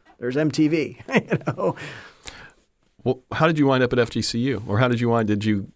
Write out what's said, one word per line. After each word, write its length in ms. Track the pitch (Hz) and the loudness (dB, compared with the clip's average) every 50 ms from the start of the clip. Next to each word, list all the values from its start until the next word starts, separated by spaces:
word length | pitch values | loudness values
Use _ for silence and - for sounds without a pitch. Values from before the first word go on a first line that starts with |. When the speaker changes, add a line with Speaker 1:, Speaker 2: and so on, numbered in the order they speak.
| _ _ _ _ | _ _ _ _
Speaker 1:
there's 160 | 120 120 127 | -6 -4 -2
M 160 | 143 156 151 - | 0 0 0 2
T 160 | - 156 147 | 2 2 2
V," 300 | 160 160 135 113 - - - | 2 0 -2 -4 -8 -12 -10
<laughs> 100 | - 269 | -2 -2
you 240 | 214 - - 220 - - - | -2 0 0 -2 -4 -4 -6
know? 260 | 120 - 202 175 - - - - - - - - - _ - - - - - - - _ _ _ _ _ _ _ _ _ - | -6 -4 -2 -4 -4 -4 -8 -14 -14 -16 -20 -20 -20 _ -14 -14 -14 -12 -16 -20 -20 _ _ _ _ _ _ _ _ _ -4
Speaker 2:
Well, 200 | 123 131 - - _ - | -4 -4 -4 -6 _ -2
how 160 | - 156 165 | 2 2 2
did 100 | 165 151 | 4 4
you 80 | 143 | 4
wind 160 | 135 135 127 127 | 4 4 4 2
up 100 | 120 127 | 2 2
at 60 | 123 | 2
F 120 | 120 110 | 2 2
G 120 | - 117 107 | 0 -4 -4
C 160 | - - 117 120 139 | -2 -2 -2 -2 -2
U? 120 | 127 98 110 95 | -4 -4 -4 -2
Or 100 | 101 107 | 0 2
how 80 | 131 | 2
did 140 | 123 120 117 | 2 2 2
you 80 | 120 117 | 2 2
wind, 180 | 117 117 110 | 2 2 2
did 180 | 101 104 104 104 | 2 0 0 0
you, 220 | 110 107 101 95 - - | 0 0 0 -2 -6 -12